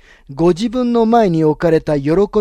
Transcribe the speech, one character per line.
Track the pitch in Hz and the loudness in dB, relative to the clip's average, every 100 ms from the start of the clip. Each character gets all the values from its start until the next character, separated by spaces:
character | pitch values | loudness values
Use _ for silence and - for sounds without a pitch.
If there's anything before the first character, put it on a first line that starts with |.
| _ _ - | _ _ -14
ご | 139 175 | -2 0
自 | 170 233 | 0 -4
分 | 254 240 | -4 -2
の | 233 226 | 0 2
前 | 233 202 | 2 2
に | 160 156 | 2 0
置 | 151 | 0
か | 170 | 0
れ | 160 | 0
た | 160 147 | 0 -4
喜 | 139 175 202 214 | -2 0 0 -2